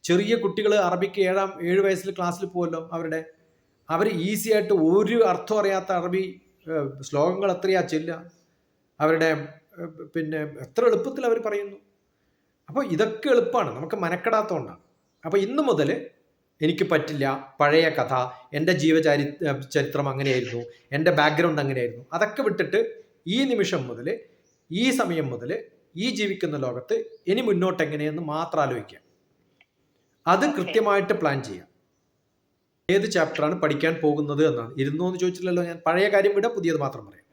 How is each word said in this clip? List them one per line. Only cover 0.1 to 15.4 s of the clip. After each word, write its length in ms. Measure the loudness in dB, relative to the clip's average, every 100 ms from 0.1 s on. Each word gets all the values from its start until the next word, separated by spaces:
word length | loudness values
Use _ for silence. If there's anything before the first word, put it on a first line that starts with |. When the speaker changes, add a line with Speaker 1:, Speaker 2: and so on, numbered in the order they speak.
| 2 4 2
Speaker 1:
കുട്ടികൾ 400 | 0 0 2 4
അറബിക്ക് 460 | 2 0 -2 2
ഏഴാം, 380 | 2 2 -2 -4 0
ഏഴ് 120 | 2
വയസ്സിൽ 320 | 4 0 -4
ക്ലാസ്സിൽ 340 | -4 -4 -4 -6
പോകുമല്ലോ 440 | -4 -4 -4 -8
അവരുടെ. 320 | -8 -4 -6 -8 _ _ _ _ _ -4
അവർ 180 | 0 0
ഈസി 440 | 0 -2 -2 2
ആയിട്ട് 220 | 2 4
ഒരു 520 | 4 6 4 4 4 4
അർത്ഥം 340 | 2 0 0
അറിയാത്ത 320 | 2 0 0
അറബി, 500 | -2 0 -2 -4 -8 _ _ -6
ഏഹ്, 320 | -4 -4 -8
ശ്ലോകങ്ങൾ 480 | -4 0 2 2 -2
എത്രയാ 300 | 0 0 0
ചെല്ലുക 500 | 0 -2 -4 -10 -14 _ _ _ _ _ _ _
അവരുടെ, 260 | 2 4 2
ഏഹ്, 640 | 2 -4 -16 _ -14 -14
പിന്നെ 500 | -14 -8 -6 -4 -4
എത്ര 480 | -6 -10 -4 2 2
എളുപ്പത്തിൽ 400 | 2 -2 -4 -2
അവർ 160 | 0
പറയുന്നു. 360 | -2 -4 -6 -14 _ _ _ _ _ _ _ _ -6
അപ്പോൾ 160 | -4 -2
ഇതൊക്കെ 440 | 0 0 -2 2
എളുപ്പമാണ്, 460 | 4 4 0 -2 -6
നമുക്ക് 200 | -6 -4
മെനക്കെടാത്തതുകൊണ്ടാണ്. 840 | -4 -2 0 0 0 -6 -6 -16 _ _ _ _ -2
അപ്പോൾ 120 |
ഇന്ന് 260 | 0